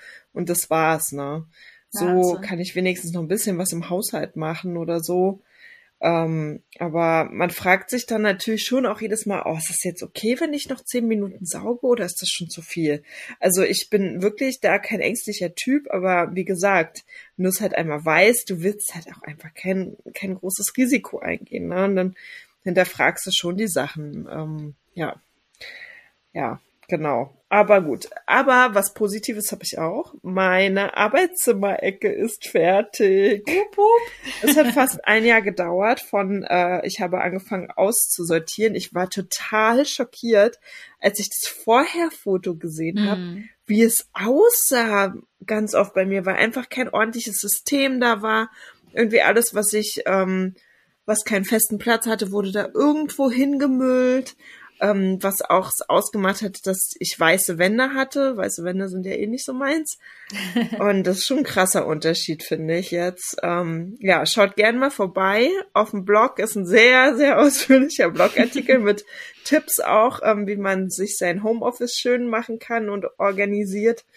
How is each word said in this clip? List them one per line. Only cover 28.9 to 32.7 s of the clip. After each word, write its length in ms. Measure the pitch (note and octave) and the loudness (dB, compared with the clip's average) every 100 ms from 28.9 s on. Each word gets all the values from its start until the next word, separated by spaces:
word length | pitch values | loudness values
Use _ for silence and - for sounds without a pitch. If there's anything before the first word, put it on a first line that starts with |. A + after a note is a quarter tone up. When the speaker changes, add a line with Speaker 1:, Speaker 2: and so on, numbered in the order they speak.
Speaker 1:
Positives 580 | - G#3 G#3+ G#3+ G#3+ G#3+ | -2 -4 -2 -6 -6 -6
hab 100 | G3+ | -8
ich 160 | - - | -8 -6
auch. 360 | D#3+ A3+ - - | -4 -6 -8 -12
Meine 760 | - F#3 F#3 F#3 G3 G3 G3+ - | -6 0 2 4 2 2 -2 0
Arbeitszimmerecke 1120 | G#3+ C#4 F4+ - B3+ G3 G3 - G3 G3 G3+ | 2 4 2 2 0 2 0 -2 -4 -2 -2
ist 400 | - A3+ - - | -2 -4 -6 -2
fertig. 960 | F#3 E3+ | 2 4